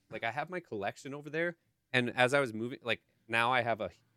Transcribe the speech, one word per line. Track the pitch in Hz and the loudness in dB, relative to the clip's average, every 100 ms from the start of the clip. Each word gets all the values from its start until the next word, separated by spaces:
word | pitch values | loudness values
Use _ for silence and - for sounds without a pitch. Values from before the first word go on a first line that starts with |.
| _ | _
Like, | 110 | -6
I | 113 | -4
have | 135 160 | -4 -6
my | 180 | -10
collection | - 107 101 - 139 | -8 -6 -6 -6 -14
over | 143 147 | -12 -6
there, | 156 175 170 _ _ - | -2 -2 -4 _ _ 0
and | 127 120 123 | 2 2 4
as | 127 | 4
I | 143 | 6
was | 131 | 2
moving, | 110 120 135 | -2 -6 -6
like, | 117 107 _ _ - | -4 -4 _ _ -2
now | 117 120 | 2 4
I | 127 | 2
have | 117 107 | 2 -2
a, | 95 - _ | -4 -8 _